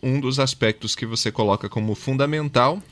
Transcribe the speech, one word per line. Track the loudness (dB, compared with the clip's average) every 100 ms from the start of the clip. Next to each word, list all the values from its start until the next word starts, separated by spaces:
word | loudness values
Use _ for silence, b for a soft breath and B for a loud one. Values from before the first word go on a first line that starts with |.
um | -2 0
dos | 0 0
aspectos | 0 2 0 0 -4 -6
que |
você | -4 -2 -2
coloca | 0 2 2 0
como | -2 -2
fundamental | -2 -2 0 0 0 0 4 4 2 -8